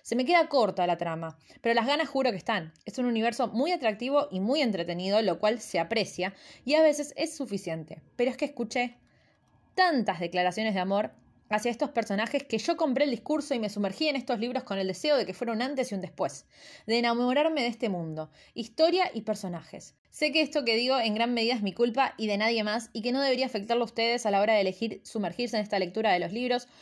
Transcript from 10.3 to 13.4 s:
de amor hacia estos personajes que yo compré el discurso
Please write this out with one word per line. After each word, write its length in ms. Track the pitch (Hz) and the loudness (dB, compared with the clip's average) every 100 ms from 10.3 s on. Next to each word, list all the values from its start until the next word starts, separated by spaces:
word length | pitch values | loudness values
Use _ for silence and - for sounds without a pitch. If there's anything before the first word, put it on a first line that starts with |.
| 180 180 180 220 | 0 0 0 0
de 60 | 190 | 0
amor 320 | 185 196 - - _ _ - | 0 0 -2 -8 _ _ -4
hacia 220 | 214 240 | -2 0
estos 200 | 233 294 | -2 -2
personajes 540 | 240 214 202 226 277 | -2 -2 -2 -2 -4
que 140 | - 220 | -2 -2
yo 180 | 339 339 | 0 0
compré 280 | 302 247 | 2 2
el 60 | 294 | 2
discurso 440 | 240 - 302 | 0 -2 -2